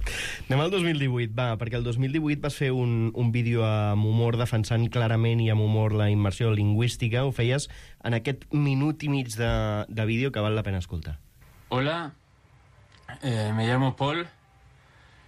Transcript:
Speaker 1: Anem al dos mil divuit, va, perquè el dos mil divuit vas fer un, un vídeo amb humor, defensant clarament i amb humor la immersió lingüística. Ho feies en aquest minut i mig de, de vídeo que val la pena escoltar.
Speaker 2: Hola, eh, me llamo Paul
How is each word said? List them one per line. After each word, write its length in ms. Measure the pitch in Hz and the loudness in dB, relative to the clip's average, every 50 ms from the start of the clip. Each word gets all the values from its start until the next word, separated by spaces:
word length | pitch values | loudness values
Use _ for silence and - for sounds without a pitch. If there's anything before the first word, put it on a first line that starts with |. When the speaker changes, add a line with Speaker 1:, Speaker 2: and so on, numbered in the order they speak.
| - - - - - - - - - | -4 -4 -6 -6 -6 -8 -8 -8 -4
Speaker 1:
Anem 160 | - 127 139 | 0 0 2
al 80 | 151 175 | 2 2
dos 140 | 202 190 170 | 2 0 2
mil 140 | 170 160 143 | 2 2 2
divuit, 300 | 139 131 123 123 120 110 107 | 0 0 0 0 -2 -2 -2
va, 220 | 127 127 120 113 104 | -2 -2 -2 -2 -2
perquè 160 | 120 113 120 120 | -4 -4 -2 -2
el 40 | 117 | -2
dos 140 | 120 113 123 | -2 0 0
mil 140 | 135 131 143 | 0 0 0
divuit 260 | 160 151 147 147 147 147 | 0 0 0 -2 -2 -2
vas 100 | 143 - | -4 -4
fer 160 | - 147 131 | -2 0 0
un, 400 | 131 127 123 120 117 113 113 113 113 | 0 0 0 2 2 2 0 0 0
un 180 | - 120 117 113 | 0 0 2 2
vídeo 300 | 120 117 117 120 117 113 | 2 2 2 2 2 2
amb 400 | 110 107 107 104 104 104 104 107 | 2 2 2 2 2 2 2 2
humor, 300 | 107 110 117 117 117 117 113 | 4 4 2 2 2 2 0
defensant 480 | 120 - - 110 104 - 120 113 117 113 - | 0 0 0 0 0 0 0 0 0 0 0
clarament 480 | 123 117 113 117 113 113 117 117 117 | 0 0 2 2 2 2 2 2 2
i 80 | 113 110 | 2 2
amb 140 | 107 107 107 | 2 2 2
humor 300 | 107 107 107 110 107 107 104 | 2 2 2 2 2 2 2
la 80 | 104 104 | 2 2
immersió 400 | 104 104 101 98 92 - 120 113 107 | 2 2 2 0 0 0 0 0 2
lingüística. 720 | 104 104 104 104 110 120 120 - - 127 110 110 123 135 | 2 2 2 2 2 2 0 0 -2 -2 -2 0 0 0
Ho 60 | 139 123 | 0 0
feies 320 | - 117 120 127 147 - - - - - - - - - | 0 0 0 0 0 -2 -6 -12 -18 -20 -20 -16 -8 -4
en 100 | 117 120 | -2 -2
aquest 320 | 113 - 143 131 - - - - | -2 -2 -2 -6 -6 -6 -4 0
minut 480 | 147 147 139 135 131 143 156 151 151 | 0 2 2 2 2 2 0 0 -2
i 80 | 151 147 | -2 -2
mig 240 | 139 139 127 117 107 | 0 -2 -2 -4 -4
de, 160 | 110 120 117 113 110 110 107 104 104 104 - | -2 0 0 2 2 0 0 -2 -2 -4 -4
de 180 | 107 110 110 | -4 -2 -2
vídeo 240 | 110 113 117 131 139 | 0 0 0 0 -2
que 100 | 113 107 104 | -2 -2 -2
val 100 | 107 107 | 0 0
la 80 | 110 | -2
pena 160 | 101 101 98 92 | -2 -2 -4 -4
escoltar. 400 | 87 - 90 82 78 78 73 - - - _ - - - - - - - | -4 -6 -8 -8 -8 -8 -12 -12 -14 -20 _ -20 -20 -20 -20 -20 -10 -6
Speaker 2:
Hola, 440 | - 127 135 147 165 170 170 175 - - _ _ _ _ _ - - - - - - - - _ - - - - - - | -4 -2 -2 -2 -2 -4 -6 -8 -12 -16 _ _ _ _ _ -20 -20 -20 -20 -20 -20 -20 -20 _ -20 -20 -20 -20 -14 -8
eh, 280 | - 131 117 110 107 107 | -4 -2 -2 0 0 0
me 140 | 110 110 113 | 0 0 0
llamo 300 | 117 123 131 135 131 - | 0 2 2 2 0 0
Paul 320 | - 139 143 156 170 175 170 - _ _ _ _ - - - - - _ - - - - - - - - | -2 -2 -2 -2 -4 -6 -8 -12 _ _ _ _ -20 -20 -20 -20 -20 _ -20 -20 -20 -20 -20 -20 -20 -20